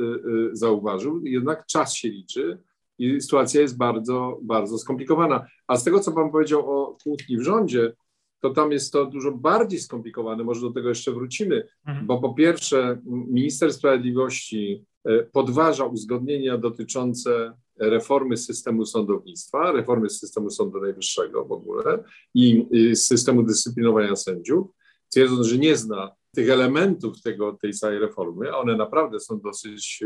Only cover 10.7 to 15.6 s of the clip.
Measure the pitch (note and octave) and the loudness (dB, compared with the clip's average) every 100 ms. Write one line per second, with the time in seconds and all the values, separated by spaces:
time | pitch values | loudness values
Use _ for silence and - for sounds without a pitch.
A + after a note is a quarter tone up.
10.7 | A#2+ A#2+ A2+ C3+ B2 B2 - G3+ A#2+ - | -4 -4 -2 -4 -6 -8 -4 -2 -2 -2
11.7 | _ D3 C#3 A2 B2 B2+ B2 E3 E3 - | _ -10 -6 -2 0 0 4 4 2 0
12.7 | C3+ B2+ B2 - B2 B2 B2 D3 - D#3+ | 2 2 -2 -6 -6 0 0 0 2 0
13.7 | - C#3+ B2+ B2 B2 B2+ B2+ - A2 G2+ | 2 2 2 2 0 0 -4 -6 -4 -4
14.7 | G2+ _ _ A2+ A2+ A2+ C#3 B2+ C3 | -6 _ _ 2 2 2 0 2 2